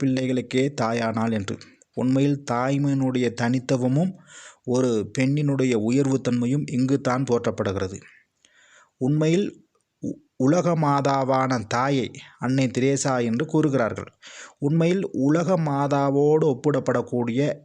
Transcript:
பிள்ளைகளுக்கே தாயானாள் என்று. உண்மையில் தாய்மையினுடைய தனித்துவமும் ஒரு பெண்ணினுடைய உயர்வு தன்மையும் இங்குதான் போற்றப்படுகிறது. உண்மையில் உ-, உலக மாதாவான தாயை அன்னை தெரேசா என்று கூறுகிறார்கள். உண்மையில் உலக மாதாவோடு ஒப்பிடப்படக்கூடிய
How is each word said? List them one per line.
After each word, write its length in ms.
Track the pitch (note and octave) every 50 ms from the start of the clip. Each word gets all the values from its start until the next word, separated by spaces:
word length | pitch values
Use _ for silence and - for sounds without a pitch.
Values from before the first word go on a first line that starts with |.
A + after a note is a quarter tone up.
| C#3+
பிள்ளைகளுக்கே 720 | C3+ C3 C3 C3 B2+ B2+ B2 A2+ - - B2+ C3 C#3+ D3
தாயானாள் 580 | - B2 A2+ A#2 A#2+ A#2 A2+ A2 A2+ A2+ A#2 A2+
என்று. 260 | G#2+ G2 G2 A2 - - - - _ _ _ _
உண்மையில் 520 | - A#2+ B2+ C3 C3+ C#3 C#3+ C#3+ C#3+ C#3+ -
தாய்மையினுடைய 840 | A#2+ A#2+ B2+ C3 C#3+ C#3 C#3+ C#3+ C#3 C3+ C3 C3 B2+ B2+ B2 A#2 A2
தனித்துவமும் 800 | - A#2+ A#2 B2+ C3 B2 - C#3 B2+ B2 B2+ C3 C#3+ F3 F#3+ F#3 - - - - - - - - _ _
ஒரு 460 | B2 B2 B2+ C3 B2+ A#2 A2 G2+ G#2 - -
பெண்ணினுடைய 560 | C3 C3 C#3+ D3+ D3+ C#3+ C#3 C3+ C3 C3 A#2+
உயர்வு 460 | A2 G#2 A2+ B2 C#3 C#3+ C3+ C3+ C3
தன்மையும் 460 | - C3+ B2 A#2+ A#2+ A#2+ C3+ D3+ D3
இங்குதான் 580 | - D3+ B2 C3 C3 C#3 C3+ C#3 C3 B2 B2+ C3+
போற்றப்படுகிறது. 760 | B2+ A#2+ A#2 - A#2 G#2 - A2 G2+ F#2+ G2 F#2+ F#2 G2 - - - - _ _ _ _ _ _ _ _ _ _ _ - - - _ _
உண்மையில் 680 | _ B2+ B2+ D3 D3+ D#3 D#3 E3 F#3 G#3 - - - _ _ _ _ _ _ _ _ -
உ-, 140 | - - - _ _ _
உலக 380 | - C3 C3+ D#3+ F3+ E3 F3 E3+
மாதாவான 880 | D#3+ D#3 C#3+ C#3+ C#3+ C3+ C#3+ C#3 C3+ C3+ B2+ C3 C3 C3 C3 C3 A#2+ G#2+
தாயை 440 | G2 - A#2+ B2+ C#3 C#3+ C3+ A2+ - - - - - - _
அன்னை 280 | - A#2+ C3 C3+ C3+ B2
தெரேசா 560 | - C3 B2 C3+ C#3 C3 - C#3+ C3 B2 A#2+
என்று 220 | A#2 A2+ A#2+ D#3
கூறுகிறார்கள். 640 | D#3+ - D#3 D#3 D#3 C3 C3 A#2 G#2 G2+ F#2+ - - - _ - - - - - - - _
உண்மையில் 500 | C#3+ C#3+ D#3 E3 E3 E3+ F3+ G3 F3+ - -
உலக 440 | - C3 C#3 D3+ E3 F3 D#3+ F#3+
மாதாவோடு 880 | E3 D#3+ D3+ C#3 C#3 C#3+ C#3+ C#3+ C#3 C#3 C#3 C#3 C#3 D3 D3 D3+ D#3 D#3+
ஒப்பிடப்படக்கூடிய 1080 | D#3+ C3 A#2+ - D3+ C#3+ C3+ - - B2 B2 A#2 - - A#2+ A#2+ A#2 A2+ B2+ C#3+ D3 - - -